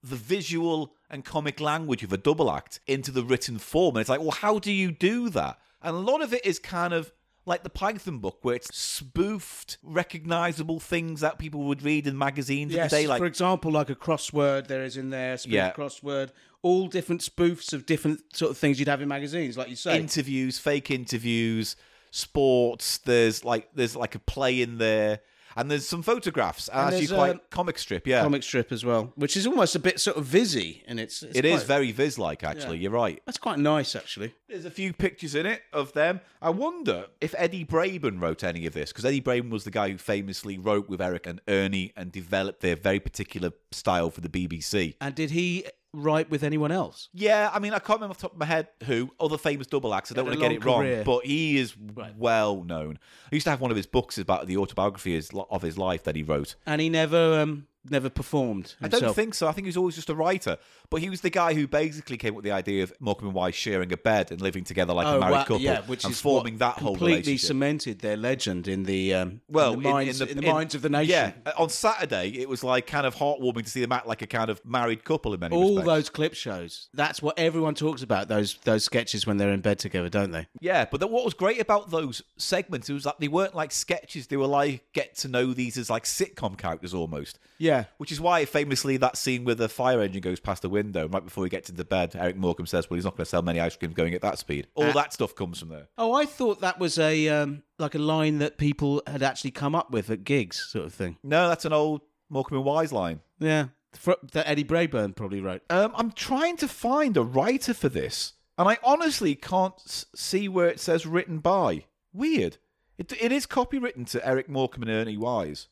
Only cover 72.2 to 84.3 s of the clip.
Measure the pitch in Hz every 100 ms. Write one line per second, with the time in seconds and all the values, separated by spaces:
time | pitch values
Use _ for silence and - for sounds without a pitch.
72.2 | 90 123 131 127 127 127 123 147 135 -
73.2 | 143 143 127 117 110 131 120 123 113 110
74.2 | 110 117 113 104 120 123 117 113 - 156
75.2 | 117 95 87 170 190 196 175 156 147 -
76.2 | 156 - 123 95 85 - - - 151 -
77.2 | 151 170 165 165 156 147 151 135 127 98
78.2 | 101 107 101 - - 110 - 123 117 107
79.2 | 110 101 101 98 98 101 104 92 87 101
80.2 | 98 82 82 - 170 180 113 143 196 226
81.2 | 240 - 190 240 214 208 190 165 147 110
82.2 | - _ - 185 190 147 - 143 139 -
83.2 | 147 165 190 170 156 - - 175 - 160
84.2 | 123